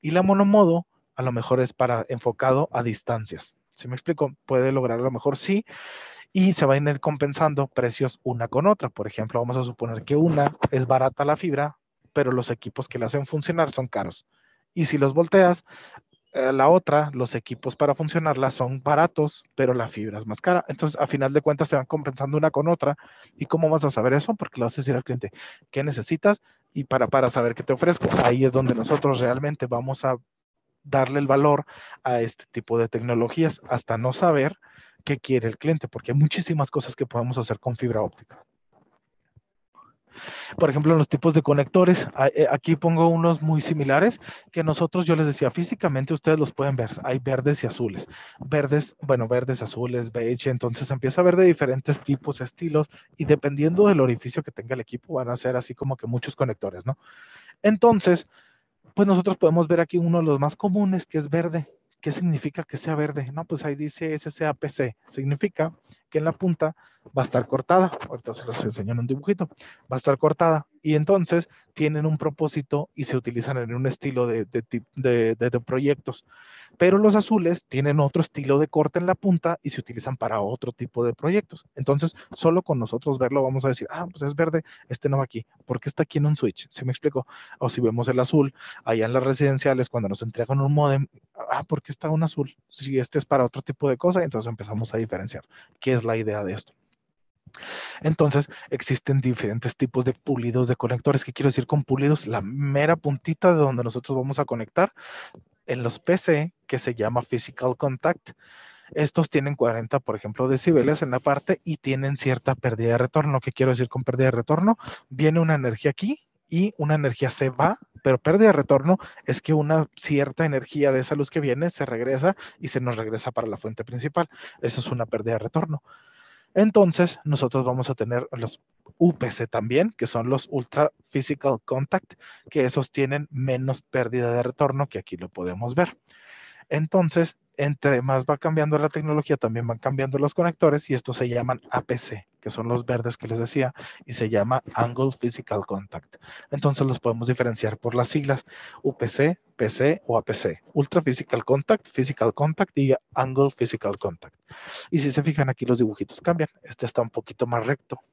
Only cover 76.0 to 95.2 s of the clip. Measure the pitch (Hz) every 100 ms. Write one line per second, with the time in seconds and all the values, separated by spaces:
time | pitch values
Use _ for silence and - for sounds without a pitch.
76 | - - _ - - - - _ 180 196
77 | 214 208 202 220 170 175 _ 127 143 147
78 | 139 175 156 - 135 139 151 151 151 175
79 | 180 185 196 170 165 170 143 - - 117
80 | 135 131 117 107 101 127 123 - 123 120
81 | 120 113 156 202 - 165 _ - 135 143
82 | 165 - - - 165 175 - 139 110 117
83 | 147 135 127 139 131 131 135 127 - 160
84 | 175 165 143 147 160 160 - - _ 123
85 | 143 139 131 113 - _ - 123 143 -
86 | 151 156 147 151 117 - - - 127 127
87 | 147 135 - - - - 127 123 117 117
88 | 120 127 123 156 139 _ - - - 113
89 | 113 127 127 131 139 135 147 131 123 120
90 | 101 98 117 113 117 139 139 147 143 139
91 | - _ _ - - 131 - 147 - 139
92 | 156 156 160 - 135 _ _ - 135 135
93 | 123 151 - 139 123 139 - 139 143 127
94 | 180 185 160 117 117 110 104 107 110 110
95 | 110 90